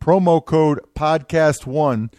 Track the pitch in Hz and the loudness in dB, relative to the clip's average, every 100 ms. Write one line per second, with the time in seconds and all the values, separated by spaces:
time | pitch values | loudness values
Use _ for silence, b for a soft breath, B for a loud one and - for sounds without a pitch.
0 | - 190 180 165 - 160 156 143 - - | 0 2 2 0 0 0 2 0 -6 -6
1 | 151 160 131 160 156 135 127 147 147 113 | -2 -2 -2 0 0 0 -6 -2 -2 -2
2 | 110 | -6